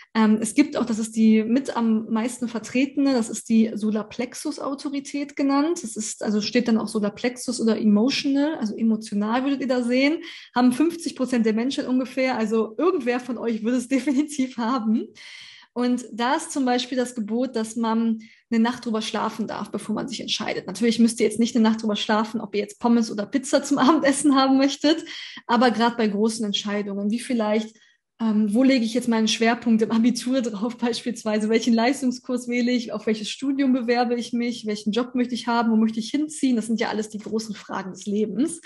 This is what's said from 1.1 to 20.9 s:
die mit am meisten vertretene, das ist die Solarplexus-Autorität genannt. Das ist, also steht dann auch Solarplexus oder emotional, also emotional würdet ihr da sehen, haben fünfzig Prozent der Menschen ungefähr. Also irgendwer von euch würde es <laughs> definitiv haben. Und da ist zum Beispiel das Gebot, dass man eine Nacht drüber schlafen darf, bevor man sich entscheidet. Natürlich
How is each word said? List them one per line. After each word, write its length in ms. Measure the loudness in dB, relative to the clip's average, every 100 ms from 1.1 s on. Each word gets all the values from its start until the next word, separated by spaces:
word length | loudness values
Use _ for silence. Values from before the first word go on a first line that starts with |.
| 4
die 280 | 6 6
mit 340 | 4 0 0 -2
am 300 | 0 0 0
meisten 400 | -2 -2 -4 -6
vertretene, 640 | -6 -4 -2 0 0 2
das 160 | 2 0
ist 180 | -6 2
die 240 | 4 4
Solarplexus-Autorität 1600 | 0 -2 -2 -6 -8 -8 -6 -8 -6 -6 -6 -6 -8 -8 -8 -8 -2
genannt. 440 | 2 2 2 -2
Das 140 | -6 -8
ist, 260 | -8 -6
also 200 | -2 0
steht 260 | 0 0 2
dann 100 | 0
auch 120 | 0
Solarplexus 720 | -2 -4 -2 -6 -4 -6 -2
oder 180 | 0 2
emotional, 760 | 4 4 4 0 0 2 0 -2
also 200 | -4 0
emotional 720 | 0 0 -2 -4 -2 0 0
würdet 160 | -2
ihr 60 | 0
da 120 | 0
sehen, 360 | 2 2 2 0 -6 -18 -4
haben 200 | 4 4
fünfzig 420 | 4 0 0 -8 -4
Prozent 300 | -2 2 2
der 80 |
Menschen 340 | 2 0 -2 -2
ungefähr. 500 | -2 -2 -2 0 0
Also 380 | 0 0 0 0
irgendwer 440 | 0 2 0 -2
von 160 | -4 -6
euch 260 | -4 -2
würde 140 | 0 -2
es 100 | 0
<laughs> 0 |
definitiv 720 | 0 0 0 0 -2 -4 -2
haben. 500 | -2 0 0 0 -2 -14 -20 -20 -20 -20 -10
Und 320 | -2 0 0 -4
da 240 | -4 0 0
ist 160 | -2
zum 140 | -2 0
Beispiel 320 | 0 0 -2
das 180 | -2 -4
Gebot, 400 | -4 -2 -2 -4
dass 200 | -4 -2
man 440 | 0 2 0 -2 -6 _ -2
eine 100 | 2
Nacht 240 | 2 0 -4
drüber 160 | -4
schlafen 460 | -2 -4 -4 -4 -6
darf, 240 | -6 -8
bevor 240 | -8 -6 -6
man 120 | -6
sich 140 | -8
entscheidet. 460 | -6 -4 -4 -6 -6
Natürlich 320 | -2 0